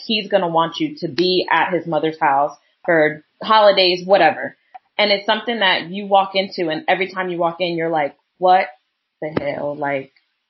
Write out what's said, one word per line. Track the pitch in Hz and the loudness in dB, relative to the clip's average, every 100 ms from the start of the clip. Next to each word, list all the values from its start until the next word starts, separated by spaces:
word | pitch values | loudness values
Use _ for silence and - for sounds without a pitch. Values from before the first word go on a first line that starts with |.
| - | -6
he's | 214 196 | -4 -2
gonna | 202 175 | -2 0
want | 165 165 160 | 0 -2 -2
you | 156 151 | -8 -6
to | 170 | -8
be | 131 180 180 - | -2 0 0 2
at | 165 151 | 0 2
his | 170 165 | -2 -2
mother's | 156 160 156 | -2 -2 0
house | 151 135 147 - _ _ - | 0 2 0 -4 _ _ 0
for | 165 151 151 _ - | 2 2 0 _ -10
holidays, | 202 220 208 190 185 180 175 | 2 6 6 6 2 0 2
whatever. | 196 160 123 131 - _ - _ - | 4 4 2 -8 -12 _ -20 _ -2
And | 208 | 0
it's | 196 214 | 0 0
something | 220 233 233 | -2 -2 0
that | 190 175 165 | 0 0 -4
you | 190 202 | -10 2
walk | 196 190 190 | 2 2 -2
into, | 196 - 165 | -4 -4 -4
and | 156 - | -4 -2
every | 185 190 | -2 -2
time | 185 185 | -6 -6
you | 170 | -2
walk | 170 170 | -2 -2
in, | 180 170 | -4 -2
you're | 165 | -2
like, | 165 143 - _ - | -2 -4 -8 _ -2
"What | 185 185 - - _ _ _ - | 4 4 2 -8 _ _ _ -12
the | 156 | -6
hell? | 156 143 147 147 147 | -4 -4 -4 -6 -6
Like, | 143 139 135 _ _ _ _ | -4 -4 -8 _ _ _ _